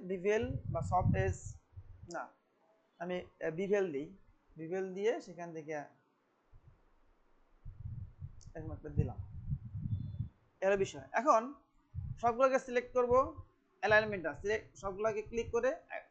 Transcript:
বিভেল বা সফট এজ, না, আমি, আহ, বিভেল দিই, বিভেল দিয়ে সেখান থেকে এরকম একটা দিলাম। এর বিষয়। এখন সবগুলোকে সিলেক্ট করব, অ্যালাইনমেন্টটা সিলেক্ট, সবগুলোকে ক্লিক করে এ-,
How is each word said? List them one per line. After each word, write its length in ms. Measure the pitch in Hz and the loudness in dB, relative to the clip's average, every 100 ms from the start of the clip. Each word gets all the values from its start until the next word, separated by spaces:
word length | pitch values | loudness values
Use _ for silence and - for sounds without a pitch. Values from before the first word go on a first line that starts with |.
বিভেল 400 | 185 190 202 220 247 262 - | -6 -2 2 2 2 -2 -2
বা 120 | - | -2
সফট 320 | - 180 180 190 | 2 4 4 4
এজ, 220 | 190 - - - _ - - - - | 2 0 -8 -14 _ -20 -18 -18 -10
না, 140 | 165 120 _ _ _ _ _ _ - | -8 -10 _ _ _ _ _ _ -12
আমি, 180 | 175 180 | -6 -6
আহ, 340 | - - 165 | -6 -4 -4
বিভেল 340 | 160 196 202 190 | -2 2 2 2
দিই, 160 | 139 160 - - _ _ 156 | -2 -6 -12 -20 _ _ -12
বিভেল 280 | 160 190 190 | -6 -4 -4
দিয়ে 180 | 190 214 330 | 0 0 0
সেখান 280 | 196 170 170 | -6 -12 -10
থেকে 200 | 160 147 151 139 _ _ _ _ _ _ - - - _ _ _ _ _ _ _ _ - - - - - - - - - | -10 -6 -6 -8 _ _ _ _ _ _ -20 -20 -20 _ _ _ _ _ _ _ _ -16 -10 -10 -8 -12 -14 -14 -14 -14
এরকম 220 | 165 156 | -12 -10
একটা 180 | 151 151 | -10 -2
দিলাম। 300 | 147 - - - - - - - - - - - - - _ _ - | 0 0 -2 -10 -10 -4 -4 -4 -6 -4 -4 -4 -6 -8 _ _ 0
এর 120 | 190 196 | 2 4
বিষয়। 300 | 190 143 135 | 2 -4 -4
এখন 300 | - 285 226 254 285 _ _ _ - - - | 0 6 6 4 -10 _ _ _ -8 -8 0
সবগুলোকে 420 | 233 233 269 254 | 0 6 6 4
সিলেক্ট 320 | 262 240 247 | 2 -2 2
করব, 200 | 254 247 254 311 302 - _ _ - | 0 6 4 4 -2 -16 _ _ -2
অ্যালাইনমেন্টটা 480 | 202 214 214 202 208 | 6 6 6 -2 -4
সিলেক্ট, 340 | - 202 214 - - | -4 -2 -2 -4 -10
সবগুলোকে 440 | 196 190 220 214 | -8 0 0 0
ক্লিক 260 | 208 233 240 | -4 -4 -2
করে 180 | 233 254 330 - | 0 0 -2 -8
এ-, 160 | - - | -12 -12